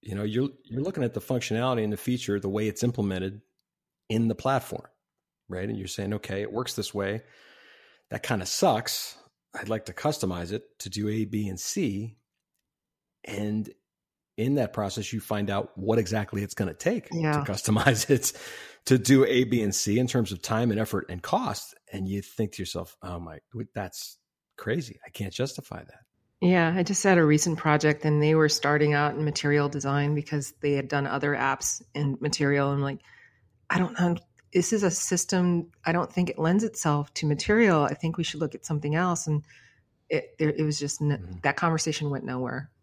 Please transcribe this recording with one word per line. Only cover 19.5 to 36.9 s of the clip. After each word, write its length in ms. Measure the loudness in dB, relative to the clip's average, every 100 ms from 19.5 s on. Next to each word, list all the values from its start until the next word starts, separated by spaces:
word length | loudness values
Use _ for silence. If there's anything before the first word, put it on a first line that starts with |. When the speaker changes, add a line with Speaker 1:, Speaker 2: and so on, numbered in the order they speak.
| 2
Speaker 1:
and 100 | 0
C 240 | 0 0 2
in 80 | 2
terms 240 | 0 0
of 100 | -4
time 280 | -2 0 2
and 80 | 0
effort 260 | 0 -2 -4
and 120 | -10
cost. 500 | -2 0 0 -6 -10 -20 _
And 160 | -8 -4
you 140 | -6
think 300 | -8 -4 -4
to 80 | -4
yourself, 340 | -8 -8 -10 -14
"Oh 180 | -12 -10
my, 200 | -12 -16 _
w-, 140 | -12 -10
that's 440 | -8 -10 -10 -16 -18 _ _ _ -12
crazy. 420 | -4 -4 -4 -14 -18
I 40 |
can't 240 | -8 -8
justify 500 | -4 -4 -6 -14 -16
that." 180 | -16 -20 _ _ _ _
Speaker 2:
Yeah, 320 | 4 4 4 2
I 80 |
just 180 | 0 2
had 160 | 4 6
a 80 | 8
recent 320 | 6 4 0
project 460 | 4 4 4 2 2
and 160 | 4
they 140 | 6 6
were 140 | 4
starting 440 | 4 2 4 4
out 220 | 4 2 0
in 80 | -2
material 440 | -2 2 2 2
design 440 | -2 0 0 2
because 400 | 0 -2 -4 -4 -4
they 120 | 0
had 160 | 0 0
done 180 | -2 0
other 240 | -2 0
apps 480 | 0 0 0 -4 -6 -8 -2
in 220 | -2 0
material. 500 | -2 0 2 4 2
I'm 120 | 0
like, 180 | -2 -4 _ -20 -20 _ _ _ _
"I 100 | 0
don't 180 | 0 2
know. 180 | 0 0 _ _ _
This 200 | 0 2
is 100 | 2
a 80 | 0
system. 800 | 0 -2 -2 0 2 2 2 -2 _ -2
I 80 |
don't 180 | 0 0
think 180 | 0 -2
it 80 | 2
lends 260 | 2 4 2
itself 460 | 0 2